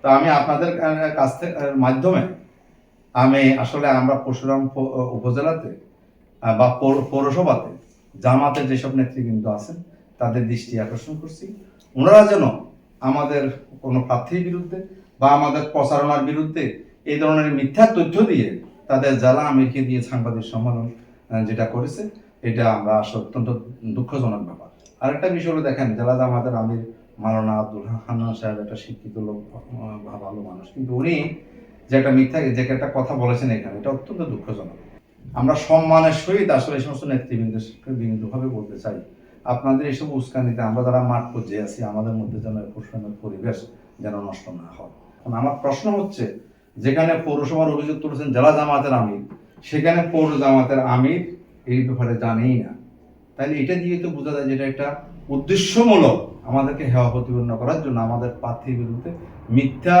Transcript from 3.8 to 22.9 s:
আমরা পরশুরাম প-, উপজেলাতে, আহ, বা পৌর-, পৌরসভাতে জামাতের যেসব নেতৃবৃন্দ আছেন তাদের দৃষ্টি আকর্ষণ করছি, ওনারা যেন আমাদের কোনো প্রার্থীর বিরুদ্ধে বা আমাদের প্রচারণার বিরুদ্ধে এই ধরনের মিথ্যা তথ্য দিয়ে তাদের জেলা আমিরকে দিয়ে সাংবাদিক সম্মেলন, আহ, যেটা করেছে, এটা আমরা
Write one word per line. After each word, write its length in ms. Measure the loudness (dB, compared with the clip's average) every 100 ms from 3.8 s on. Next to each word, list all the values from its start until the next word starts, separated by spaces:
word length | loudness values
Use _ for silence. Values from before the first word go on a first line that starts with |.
| 2
আমরা 260 | 2 2
পরশুরাম 540 | 0 -2 -4 -2 0 -2
প-, 240 | -4 -4 -2 -4
উপজেলাতে, 580 | -4 -2 0 0 -2 -8 -16 -20 _ _ _ _ _
আহ, 160 | -2 4
বা 100 | 4 6
পৌর-, 260 | 2 2 2
পৌরসভাতে 600 | 0 0 2 2 2 -2 -14 _ _ _ -2
জামাতের 440 | 2 4 4 0 0
যেসব 260 | -2 0
নেতৃবৃন্দ 520 | 0 0 -2 -2 -2 -2
আছেন 300 | -6 -8 -14 -16 -20 _ _
তাদের 300 | -2 0 -2
দৃষ্টি 320 | -4 -4 -6
আকর্ষণ 340 | -6 -8 -10 -14
করছি, 260 | -14 -16 -16 -18 -20 _ _ 2
ওনারা 260 | 8 10 10
যেন 180 | 6 2 0 -10 -20 _ _
আমাদের 420 | -2 0 0 0 -2 -6 -16 -12
কোনো 160 | -2 0
প্রার্থীর 400 | 2 -2 0 -4
বিরুদ্ধে 340 | -2 -4 -6 -10 -12 -18 _ _
বা 80 | 4
আমাদের 340 | 6 4 0 -2
প্রচারণার 500 | 0 2 2 2 0
বিরুদ্ধে 400 | 0 -2 -2 -2 -6 -6 -18 _
এই 140 | -6 0
ধরনের 360 | 2 2 2
মিথ্যা 320 | 0 -2 6 6
তথ্য 300 | 6 0 2 4
দিয়ে 220 | 4 0 -4 -14 -20 -2
তাদের 320 | 0 2 4
জেলা 240 | 4 4
আমিরকে 380 | 4 2 2 0
দিয়ে 200 | -2 -2
সাংবাদিক 420 | -2 -4 -4 -4
সম্মেলন, 420 | -6 -4 -2 -2 -4
আহ, 580 | -10 -20 _ _ -4
যেটা 220 | -2 -2 -2
করেছে, 360 | -2 -6 -6 -10 -12 -20 _
এটা 220 | -4 0 2
আমরা 200 | 2 2